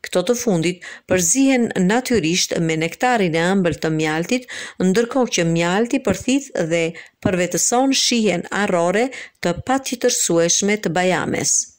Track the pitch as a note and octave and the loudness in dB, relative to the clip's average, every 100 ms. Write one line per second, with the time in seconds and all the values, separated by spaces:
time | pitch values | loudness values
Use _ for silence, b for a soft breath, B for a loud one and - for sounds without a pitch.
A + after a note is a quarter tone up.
0 | - F#3 F3+ A#3+ A#3 F3 E3+ F3+ B B | -2 -2 0 -2 0 0 0 -4 B B
1 | - F#3 F3+ C4+ C4+ B3+ A3+ - F3+ A#3 | -2 0 2 2 4 4 0 2 2 2
2 | B3+ A#3 D#3 F3+ - - E3 D#3+ D#3+ - | 2 0 2 -2 -2 -2 0 0 -4 -2
3 | B3+ A#3+ F3+ D#3+ E3+ G3 E3+ - D#3+ D#3 | 0 2 2 2 2 2 0 0 -2 0
4 | D#3 D#3 E3+ B3+ B3+ B B B F#3 F#3+ | 0 -2 -2 -2 -4 B B B 2 2
5 | A#3 C4+ A#3+ - E3 E3 E3+ F#3+ A#3 C4+ | 2 0 0 0 0 2 2 0 0 0
6 | - F#3 - C4+ C#4 - D#3+ E3+ E3 E3 | -2 -2 0 -2 -2 -4 -2 0 -2 -6
7 | B _ - F3+ F3 F3 - A#3+ C4+ C4 | B _ -2 0 -2 -2 0 2 2 2
8 | - A#3+ G#3+ F3 - - G3+ F3+ E3+ G3 | 0 2 0 -2 -4 -4 0 2 2 0
9 | C4 B B _ F3 E3+ - C4+ C4+ B3 | -2 B B _ -4 -4 -2 -2 -2 -2
10 | B3 - - E3+ E3+ - G3+ G#3 G3+ E3 | -2 0 0 2 2 2 2 0 0 0
11 | F#3 E3 - - - - - | 0 0 -2 -2 0 -2 -4